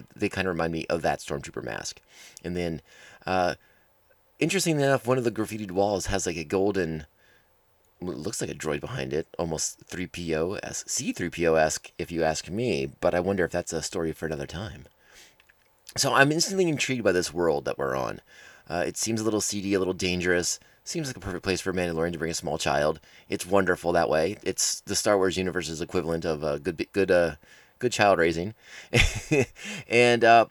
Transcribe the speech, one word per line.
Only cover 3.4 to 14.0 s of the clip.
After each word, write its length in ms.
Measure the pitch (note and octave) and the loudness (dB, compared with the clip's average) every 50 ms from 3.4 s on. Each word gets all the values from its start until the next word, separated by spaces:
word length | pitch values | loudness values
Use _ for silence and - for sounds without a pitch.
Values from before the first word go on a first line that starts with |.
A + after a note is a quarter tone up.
| F2+ F2+ - - _ _ _ _ _ _ _ _ _ _ _ _ _ _ _ | 2 2 0 -4 _ _ _ _ _ _ _ _ _ _ _ _ _ _ _
interestingly 460 | - D3 E3 F3+ F#3+ D#3 E3+ D#3 D3 C#3 | -2 -2 0 0 0 0 2 2 2 4
enough, 240 | C#3 C3+ B2+ - | 4 2 2 2
one 100 | A#2 C3 | 2 0
of 60 | C3 A#2 | 2 2
the 80 | A#2+ | 0
graffitied 400 | G2+ G#2 G#2+ F#2 G#2+ A2 G#2+ F#2+ | 0 -2 -4 -4 -6 -8 -8 -4
walls 340 | F2 F#2+ G2+ G#2 G#2 F#2 - | 0 2 2 2 2 0 0
has, 220 | - G2+ F#2+ - | 0 -2 -2 -2
like, 100 | F#2 E2 | -2 -4
a 60 | E2+ D#2+ | -4 -4
golden, 640 | D2+ G2 F#2+ G2 G#2 G2 F#2+ F2 D#2+ D#2+ D#2 D2 - _ _ _ _ _ _ _ _ _ _ _ _ _ _ _ _ _ - | 0 0 2 2 2 2 0 0 -2 -2 -6 -8 -12 _ _ _ _ _ _ _ _ _ _ _ _ _ _ _ _ _ -12
it 40 | F2+ | -10
looks 340 | F2+ C#2+ C2+ D#2 G2+ - - | -8 -8 -8 -8 -8 -6 -6
like 100 | - E2+ | -6 -8
a 60 | D2 | -8
droid 240 | D2 - D#2 D2 D2 | -6 -4 -4 -4 -4
behind 320 | C#2+ C#2+ - C#2 C2+ C2 | -4 -6 -6 -6 -4 -4
it, 160 | C2+ - - - - | -2 -4 -4 -4 -6
almost 440 | - F2 E2 D#2+ D2 - - - - | -6 -4 -4 -4 -4 -4 -6 -6 -10
three 260 | - - - E2+ F2+ | -16 -12 -10 -8 -8
P 260 | E2 - F2 F2 D#2+ D#2+ | -8 -8 -8 -4 -2 0
O 200 | D#2 E2 F2+ G#2 - - | 0 0 -2 -4 -6 -8
esque, 240 | - - - - - | -8 -10 -10 -8 -6
C 220 | - - C3+ A3 | -6 -6 -4 -6
three 180 | - - F#2 E2+ | -4 -4 -4 -4
P 160 | - E2+ E2+ | -2 0 2
O 100 | E2 D#2+ | 4 4
esque, 360 | D#2+ D#2 D#2 - - - - _ | 4 4 2 0 -4 -10 -12 _
if 120 | - E2 D#2 | -10 -10 -6
you 140 | E2+ E2 D#2+ | -2 0 0
ask 260 | D#2 D#2 - - D2+ | 0 0 -2 -6 -8
me, 400 | E2+ G#2+ B2 A#2+ F2 C#2 C2+ C#2+ - - | -6 -4 -2 0 0 -2 -2 -4 -4 -2
but 120 | - F2 E2+ | -2 0 0
I 60 | F2+ | 0
wonder 240 | F2 F#2+ G2+ F#2 E2+ | 0 0 0 0 0
if 80 | D#2+ | 0
that's 220 | - F2 F2+ - E2+ | -2 -4 -4 -4 -6
a 80 | D#2+ | -6
story 320 | D2 - - F#2 | -6 -6 -4 -4